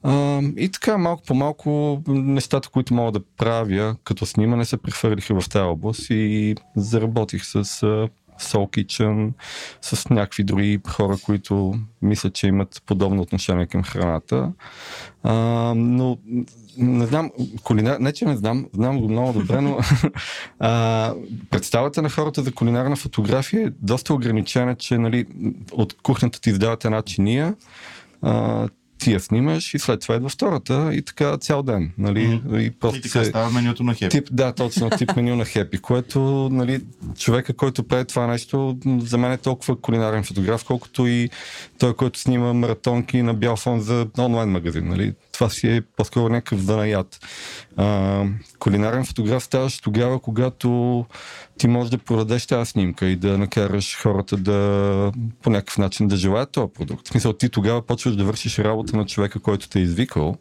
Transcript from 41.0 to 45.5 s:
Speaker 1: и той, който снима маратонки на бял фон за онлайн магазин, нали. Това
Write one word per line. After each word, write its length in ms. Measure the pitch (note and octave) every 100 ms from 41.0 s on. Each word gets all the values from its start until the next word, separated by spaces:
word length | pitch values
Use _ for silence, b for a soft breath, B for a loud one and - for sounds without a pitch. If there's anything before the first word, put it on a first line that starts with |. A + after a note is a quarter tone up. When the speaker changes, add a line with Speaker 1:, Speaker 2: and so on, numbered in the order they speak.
| B2
Speaker 1:
и 240 | A#2+ A#2+ B B B B _
той, 160 | B2
който 240 | A#2 B2+ -
снима 340 | - B2 A#2+
маратонки 680 | A#2+ A#2+ A2 - A#2+ A#2+ B2+
на 120 | A#2+
бял 220 | A2 A#2+ A2
фон 240 | B2+ A#2+
за 260 | G#2+ A#2+ A2 B2
онлайн 300 | B2 A#2 A2
магазин, 400 | F#2 E2+ D#2+ E2+
нали. 260 | F#2 G#2 - _
Това 160 | - A2+